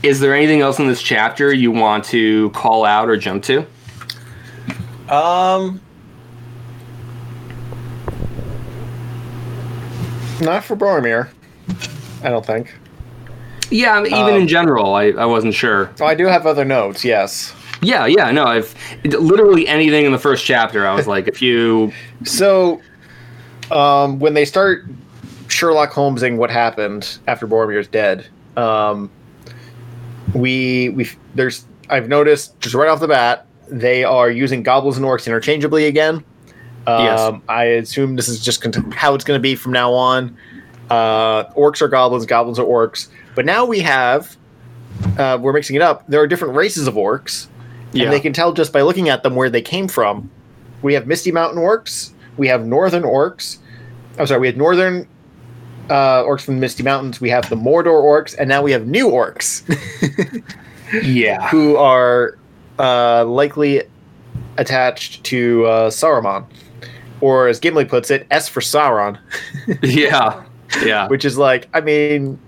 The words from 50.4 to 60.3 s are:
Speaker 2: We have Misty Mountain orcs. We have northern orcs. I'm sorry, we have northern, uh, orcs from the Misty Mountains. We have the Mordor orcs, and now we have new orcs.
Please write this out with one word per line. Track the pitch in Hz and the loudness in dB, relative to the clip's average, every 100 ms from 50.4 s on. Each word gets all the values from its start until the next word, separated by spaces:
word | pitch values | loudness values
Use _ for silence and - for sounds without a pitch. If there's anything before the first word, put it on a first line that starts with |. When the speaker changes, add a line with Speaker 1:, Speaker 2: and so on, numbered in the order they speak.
| - - - - | -20 -20 -20 -6
Speaker 2:
We | 139 | -2
have | 143 131 | -2 0
Misty | 170 180 | -4 -2
Mountain | 165 165 165 | -2 -2 0
orcs. | 170 220 - - - - - - | 0 0 -4 -12 -14 -18 -20 -4
We | 135 | 0
have | 127 113 | 0 0
northern | 131 185 175 | 0 2 0
orcs. | 151 127 160 - - - - - - - - - | 0 0 0 -4 -14 -14 -20 -20 -20 -20 -20 -2
I'm | 143 | 2
sorry, | 135 | 4
we | 127 | 2
have | 120 | 2
northern, | 151 180 185 180 - _ - - - - - - - | 4 4 2 0 -8 _ -20 -20 -20 -20 -20 -20 -2
uh, | 143 135 131 | 2 4 4
orcs | 123 139 | 2 -2
from | - 131 | -2 -2
the | |
Misty | 127 - | -2 -2
Mountains. | 127 139 135 117 | -2 0 -4 -4
We | 123 | 0
have | 120 120 | 0 0
the | 113 | -2
Mordor | 120 165 170 160 | 2 2 4 4
orcs, | 143 151 147 - | 6 4 2 -6
and | 139 | 0
now | 139 | 2
we | 143 | 2
have | 127 110 | 0 0
new | 180 262 | 2 2
orcs. | 123 107 - - - - 143 - - 151 139 190 | 2 0 -4 -8 -8 -6 -6 -6 -6 -4 -2 -6